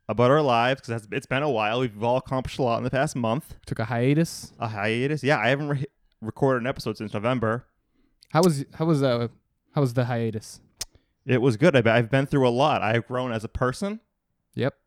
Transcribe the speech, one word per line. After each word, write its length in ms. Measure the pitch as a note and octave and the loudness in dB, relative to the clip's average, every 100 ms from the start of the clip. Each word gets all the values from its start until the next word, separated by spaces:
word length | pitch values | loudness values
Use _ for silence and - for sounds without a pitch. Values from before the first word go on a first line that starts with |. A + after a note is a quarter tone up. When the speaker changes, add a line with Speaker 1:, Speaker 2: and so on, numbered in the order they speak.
| - | -6
Speaker 1:
about 240 | A2 B2 | 2 4
our 100 | D3+ | 6
lives 380 | C#3+ A#2 B2 C3+ | 4 2 2 -2
'cause 100 | - A#2 | -4 -8
it's, 60 | G#2+ | -6
it's 140 | C3 - | -8 -4
been 180 | C3 | -4
a 60 | D3+ | -2
while. 280 | A#2 G#2+ B2 | 0 0 -2
We've 220 | B2+ G2+ | -2 -2
all 140 | A#2 B2+ | -2 -2
accomplished 420 | - C3 - - | -2 -6 -6 -4
a 40 | |
lot 160 | B2+ A2+ | -2 0
in 60 | |
the 60 | B2 | -2
past 240 | C3+ D3 | -2 -2
month. 400 | C3+ A2+ B2+ - - - | -2 -2 -2 -6 -16 -10
Speaker 2:
Took 120 | - | -8
a 60 | |
hiatus. 680 | A2 A#2+ B2+ D3 E3 - - - | -4 0 2 2 0 -4 -14 -8
Speaker 1:
A 80 | A#2 | -8
hiatus. 540 | A2 G#2+ A#2 C3+ D3+ | -4 -2 0 0 0
Yeah, 160 | C#3 C#3+ | 0 2
I 100 | A2+ | 2
haven't 200 | C#3 D3 | 0 0
re-, 180 | C#3+ D3 _ _ - | -4 -6 _ _ -14
recorded 420 | A2 - C3+ B2+ | -10 -2 0 0
an 40 | A#2+ | -2
episode 300 | C#3 B2 G#2+ | -6 -6 -8
since 180 | G#2 | -6
November. 520 | G#2+ A2+ B2+ A2 A#2+ - _ _ _ _ _ _ | -4 -2 0 -2 -4 -6 _ _ _ _ _ _
Speaker 2:
How 120 | D#3 | 2
was, 220 | F#3 C#3 - | 4 2 -6
how 100 | - D#3+ | -4 0
was, 160 | D3 | 2
uh, 260 | C3+ A#2+ A#2 _ _ _ _ | 2 0 -2 _ _ _ _
how 60 | D3+ | -2
was 140 | C3+ | 0
the 120 | B2 A#2+ | 0 -2
hiatus? 540 | A#2+ A2+ G#2+ - - _ - - _ _ _ | -2 -4 -6 -10 -20 _ -16 -16 _ _ _
Speaker 1:
It 160 | - B2 | -2 2
was 160 | C3 G#2+ | 2 4
good. 200 | E3 C#3 | 4 6
I, 200 | A2+ A2+ | 4 4
I've 140 | A2+ | 2
been 160 | C3+ C#3 | 0 2
through 220 | D3 B2+ | 2 2
a 20 | |
lot. 320 | A#2+ D3+ A2 | 4 2 0
I've 240 | G2+ A#2 - | 0 -2 -2
grown 240 | B2 B2+ | -6 -4
as 120 | A2+ | -6
a 40 | A2 | -6
person. 520 | - B2+ - G3+ A3 _ _ _ _ _ | -2 -2 -2 -6 -8 _ _ _ _ _
Speaker 2:
Yep. 200 | A#2 B2+ - | -4 -4 -4